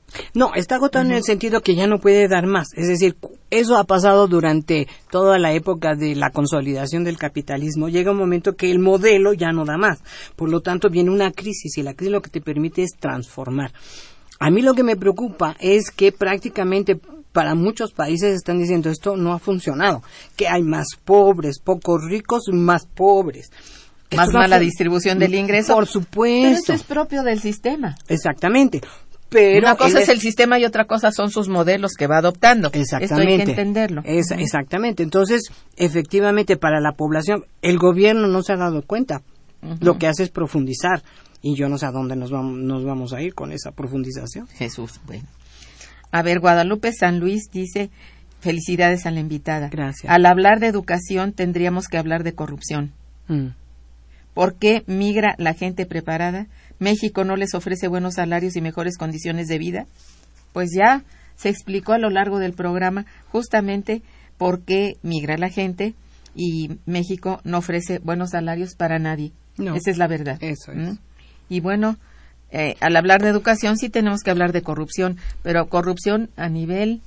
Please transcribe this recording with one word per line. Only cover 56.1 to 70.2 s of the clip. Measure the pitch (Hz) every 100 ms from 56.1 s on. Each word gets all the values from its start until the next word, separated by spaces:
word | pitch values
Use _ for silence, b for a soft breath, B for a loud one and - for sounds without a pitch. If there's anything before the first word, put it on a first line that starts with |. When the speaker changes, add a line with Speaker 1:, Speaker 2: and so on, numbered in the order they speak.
| 160 175 190 208 b b -
Speaker 2:
México | 196 208 214 196
no | 190 196
les | 196
ofrece | 180 180 180 185
buenos | 180 180
salarios | 180 170 170 180 180
y |
mejores | 160 160 175 175
condiciones | 160 156 175 165 160
de | 156
vida". | 165 190 269 b b b b - -
Pues | 180 180 180
ya | 220 269 b b b -
se | 202
explicó | 202 - 196 202
a | 226
lo | 220
largo | 190 196 196
del | 185
programa | 180 175 180 185 196 208 b -
justamente | 226 240 220 196 202 196 220 b b b -
por | 180 180
qué | 180 190 202 -
migra | 170 160 147 160
la | 180
gente | 190 190 180 208 - b b b
y | - 175 160 151 - -
México | 175 175 185 185 185
no | - 175
ofrece | 175 175 175 175
buenos | 165 175 180
salarios | 175 165 170 180
para | - 165 160
nadie. | 156 151 151 - _ -
Speaker 1:
No. | 190
Speaker 2:
Esa | 165 196
es | 175
la | 170
verdad. | 156